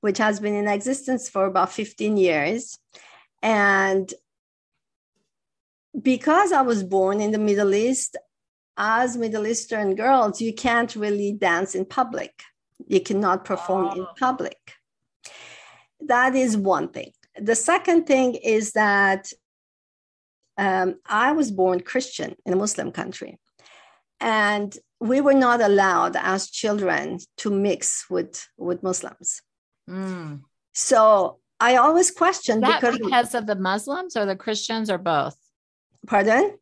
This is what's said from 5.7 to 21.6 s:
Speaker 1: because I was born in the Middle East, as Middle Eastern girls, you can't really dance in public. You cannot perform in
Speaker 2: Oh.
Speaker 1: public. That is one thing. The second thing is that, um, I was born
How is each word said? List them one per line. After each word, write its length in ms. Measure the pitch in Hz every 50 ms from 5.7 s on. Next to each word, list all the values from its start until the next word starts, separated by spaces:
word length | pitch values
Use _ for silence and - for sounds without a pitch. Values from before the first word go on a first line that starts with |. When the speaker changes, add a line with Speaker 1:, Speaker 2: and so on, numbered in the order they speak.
| _ _ _ _ _ 285
Speaker 1:
because 520 | 208 269 254 240 - 302 311 349 415 370
I 100 | 359 285
was 220 | 269 247 233 208 190
born 380 | 180 190 190 190 190 196 208
in 100 | 214 208
the 60 | 214 214
Middle 340 | 214 208 202 196 208 196 190
East, 440 | 202 220 247 262 254 - - - - _ _ _ _ _ _ _ _ _ _ _ -
as 400 | 202 214 220 226 254 254 233 247
Middle 280 | 233 226 214 214 208 214
Eastern 480 | 233 226 - - 233 220 208 196 190
girls, 460 | 202 220 254 269 262 233 208 185 -
you 120 | 226 226 220
can't 420 | 226 - 254 233 233 233 233 -
really 380 | 226 208 208 208 202 202 202 208
dance 420 | 208 202 185 170 170 190 190 -
in 100 | 190 190
public. 580 | 190 - - 254 233 233 - - - _ _ - - _ _ _ _ _ _ - _
You 140 | - 185
cannot 440 | 185 - 214 196 214 190 180 185 180
perform 420 | - 208 - - - 185 190 185 165 - 185
in 40 | 185
Speaker 2:
Oh. 100 | 175 - -
Speaker 1:
public. 540 | 262 254 262 262 - - - _ _ - - _ _ _ _ _ _ _ _ _ _ - - - - - - - - - - _ _ _ _ _
That 360 | - 294 247 240 254 262 262
is 220 | 269 262 247 214 214
one 300 | 196 196 185 147 - -
thing. 220 | - - - - _ _ _ _ _
The 200 | - 208 208 233
second 500 | 233 - - 339 392 370 - 339 339 330 -
thing 280 | 285 262 262 254 240
is 360 | 226 - 226 220 214 214 208 -
that, 580 | 214 214 208 202 202 196 196 190 190 190 - - _ _ _ _ _ _ _ _ _ _ _ _ _ _ _ _ _ _ _ _ _ _ _ _ -
um, 380 | 196 202 190 185 185 185 180 - _
I 260 | - 208 214 233 262 302
was 180 | 320 294 226
born 300 | 202 185